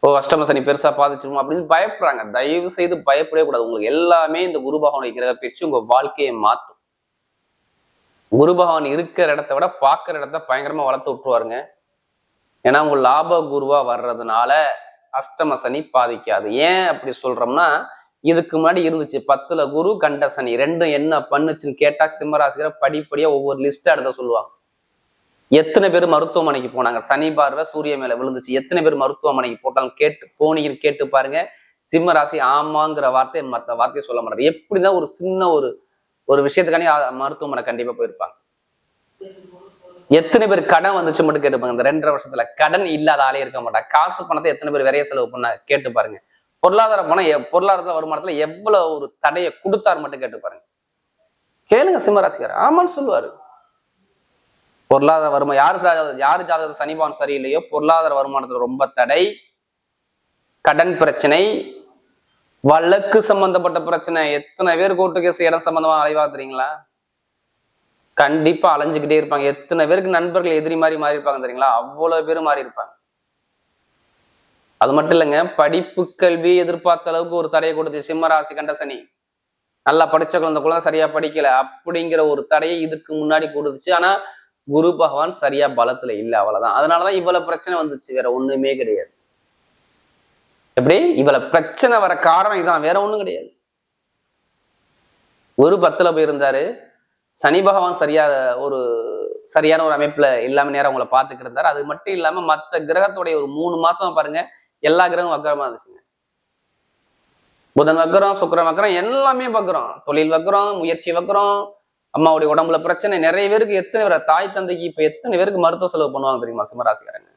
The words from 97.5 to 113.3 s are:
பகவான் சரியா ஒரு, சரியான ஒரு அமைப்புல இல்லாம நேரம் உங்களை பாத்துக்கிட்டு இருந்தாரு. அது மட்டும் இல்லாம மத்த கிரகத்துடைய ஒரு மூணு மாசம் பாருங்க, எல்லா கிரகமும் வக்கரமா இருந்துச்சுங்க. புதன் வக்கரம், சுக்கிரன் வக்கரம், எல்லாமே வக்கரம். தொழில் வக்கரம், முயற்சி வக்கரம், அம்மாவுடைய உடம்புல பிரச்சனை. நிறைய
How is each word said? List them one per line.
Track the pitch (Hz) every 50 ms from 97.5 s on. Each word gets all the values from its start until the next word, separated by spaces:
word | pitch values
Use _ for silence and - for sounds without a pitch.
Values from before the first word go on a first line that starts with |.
| 151 180 190 190
பகவான் | 196 196 180 180 175 -
சரியா | 165 147 147 156 151 147 143 135 131 127 123 123 139
ஒரு, | 143 139 131 127 120 117 117 113 117 101 98 - - - - - - -
சரியான | 156 156 156 160 160 165
ஒரு | 156 151
அமைப்புல | 143 147 147 147 147 147 135 131 120 113 127
இல்லாம | 135 143 143 143 139
நேரம் | 139 139 143 135
உங்களை | 131 123 - 131
பாத்துக்கிட்டு | 131 135 139 139 127 127 127
இருந்தாரு. | 117 135 160 170 147
அது | 143 143 147
மட்டும் | 147 147 - 208 196
இல்லாம | 180 165 156 156 185 175 160
மத்த | 156 151 156 - - 165 156 147
கிரகத்துடைய | 160 180 196 202 196 190 180 170 160 151
ஒரு | 143 139 139 151
மூணு | 165 175 175 165 165
மாசம் | 165 175 175 196 180 165 160
பாருங்க, | 151 147 147 160 180 - _ _ _ _ _ _ -
எல்லா | 147 156 175 180 175 170
கிரகமும் | 170 175 175 160
வக்கரமா | 147 147 151 147 143 143
இருந்துச்சுங்க. | 127 117 113 - _ - - _ _ _ _ _ _ _ _ _ _ _ _ _ _ _ _ _ _ _ _ _ _ _ _ _ _ _ _ _ _ _ _ _ _ _
புதன் | - 147 151 160 165
வக்கரம், | 165 160 175 196 196 202 202 196
சுக்கிரன் | 190 165 170 165 170 165
வக்கரம், | 160 170 202 214 185 175 180
எல்லாமே | 220 247 269 269 269 262 254 254 254 226
வக்கரம். | 226 214 180 180 156 120 - - - _ -
தொழில் | 143 151 156 156 160
வக்கரம், | 160 160 185 196 202 202 208 202 190
முயற்சி | 165 165 165 165 - 175 165 170
வக்கரம், | 175 175 196 202 202 202 202 202 202 208 - _ _ _ _ _ _ _ _
அம்மாவுடைய | - 156 160 160 156 156 151 151
உடம்புல | 151 160 165 165 160 160
பிரச்சனை. | 170 175 170 - 208 202 175 160
நிறைய | 160